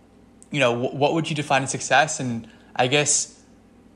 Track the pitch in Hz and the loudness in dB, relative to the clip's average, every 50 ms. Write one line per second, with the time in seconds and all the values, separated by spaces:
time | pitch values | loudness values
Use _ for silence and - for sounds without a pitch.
0 | - - - - - - - - - - - 143 131 120 120 120 127 - - 139 | -20 -20 -20 -20 -20 -20 -20 -20 -14 -6 0 2 2 2 2 0 -2 -4 -2 0
1 | 143 139 156 165 151 - 165 147 156 - 143 131 135 123 - 123 - - 131 135 | 0 0 2 0 -2 -2 -4 -4 -2 0 0 0 0 -2 -6 -6 -2 2 4 4
2 | 151 151 - - 131 123 117 113 - - - - - - - - 127 127 139 147 | 4 2 0 -6 -6 -6 -6 -6 -8 -12 -20 -20 -20 -8 -2 0 0 2 2 2
3 | 147 - - - - - - - - - - - _ _ _ - - - - | 2 2 0 0 -2 -4 -10 -20 -20 -20 -20 -20 _ _ _ -20 -20 -18 -12